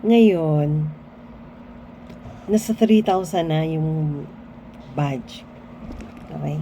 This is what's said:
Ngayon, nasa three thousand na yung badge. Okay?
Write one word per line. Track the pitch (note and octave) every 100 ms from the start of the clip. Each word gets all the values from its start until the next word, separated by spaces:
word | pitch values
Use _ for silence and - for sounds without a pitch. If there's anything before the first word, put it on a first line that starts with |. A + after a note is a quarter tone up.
Ngayon, | G#3+ A#3 A3 F3+ D#3+ D3+ D3 D3+ D3+ D3+ - - - - - - - - - - - - - - -
nasa | G#3+ -
three | A3+ A3+ A3
thousand | G#3+ F#3 F#3 F#3+ E3
na | D#3 D#3+
yung | D#3+ D#3 D#3+ D3+ C#3+ C#3+ - - - - - - -
badge. | C#3+ C3 A2+ - - - - - - - - - - D3+
Okay? | D3 D3+